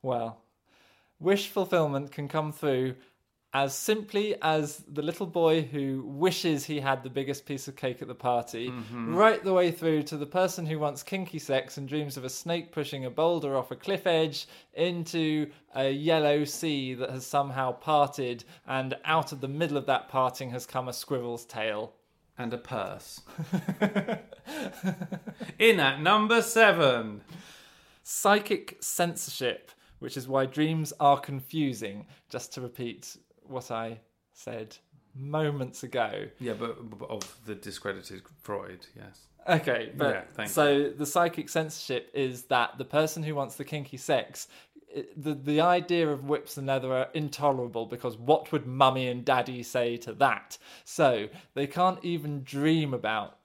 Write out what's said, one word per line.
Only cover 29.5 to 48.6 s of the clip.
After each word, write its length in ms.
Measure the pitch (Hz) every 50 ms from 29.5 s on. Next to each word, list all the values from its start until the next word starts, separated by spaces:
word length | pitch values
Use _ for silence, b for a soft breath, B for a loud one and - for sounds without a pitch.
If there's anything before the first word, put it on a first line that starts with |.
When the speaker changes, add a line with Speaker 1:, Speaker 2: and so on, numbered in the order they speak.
| 98 - - - - b b b b b
Speaker 1:
which 160 | 123 123 -
is 120 | 139 123 131
why 180 | 135 135 135
dreams 480 | 131 131 151 151 156 160 160 156 147 - -
are 200 | 151 143 143 139
confusing, 880 | 143 - 139 135 131 - - 160 151 135 123 104 113 101 98 104 104 b b b b b
just 240 | - 123 - - -
to 80 | -
repeat 560 | 127 120 - - 127 117 - - - - - - _ _ _ _ _
what 280 | - 135 127 120 -
I 280 | 123 113 113 113 113 110 _ _ _ _ _ _ _
said 440 | - - - 117 113 110 110 - - _ _ _ - _ _ _
moments 680 | 131 135 143 147 156 156 147 143 143 131 123 - - -
ago. 440 | 123 - 127 113 107 101 101 101 - - _
Speaker 2:
Yeah, 140 | 127 120 110
but, 440 | 101 113 117 113 - 120 110 107 101
but 100 | 120 -
of 280 | 113 104 - - - - -
the 100 | 107 107
discredited 640 | 98 - 104 95 - - 101 98 95 95 - 98 92 - - - _ _
Freud, 420 | - 104 98 95 95 92 90 - - _
yes. 260 | 113 107 104 - - - _ _ _ - -
Speaker 1:
Okay, 420 | 175 156 - 143 123 117 113 - - 135
but 160 | 147 139 113
Speaker 2:
Yeah, 80 | 95 90 - -
thank 140 | - 107 107
Speaker 1:
so 220 | - 156 151 143
Speaker 2:
you. 220 | 143 143 143 143 147
Speaker 1:
the 120 | 139 151
psychic 440 | 147 - 175 170 170 170 - 147 -
censorship 600 | - 165 160 156 151 - - - 135 120 - - -
is 300 | 139 139 131 127 123 -
that 340 | - 131 123 120 - - 127
the 80 | 139
person 380 | - - 147 156 156 - 170 156
who 100 | 151 156
wants 200 | 143 139 131 -
the 100 | - 147
kinky 320 | - - 151 135 135 - 131
sex, 500 | - - 151 127 - - 127 - - - b b b b b b _ _ -
i-, 100 | 143 - - - 156
the, 160 | 139 156 151
the 260 | 135 131 147 147 151
idea 460 | 165 175 180 180 170 175 175 170 165 151
of 160 | 147 135 131 139
whips 280 | 147 147 147 - - -
and 100 | 135 135
leather 260 | 135 135 123 131 131
are 140 | 127 131 - -
intolerable 720 | 160 151 143 - - 143 143 135 131 123 120 101 117 117
because 320 | 113 123 120 - 123 113 107
what 340 | 117 127 151 156 - - -
would 140 | 147